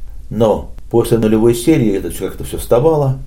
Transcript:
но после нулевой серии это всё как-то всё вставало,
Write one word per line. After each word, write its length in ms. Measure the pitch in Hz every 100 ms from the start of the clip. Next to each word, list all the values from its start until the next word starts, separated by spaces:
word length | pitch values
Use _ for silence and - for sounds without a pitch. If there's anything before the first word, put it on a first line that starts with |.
| - - -
но 420 | 104 113 98 - - -
после 280 | 117 110 113
нулевой 360 | 110 110 117
серии 400 | 120 - 151 110 95
это 120 | 87
всё 180 | - 95
как-то 160 | - -
всё 120 | 82
вставало, 600 | - 117 156 156 135 135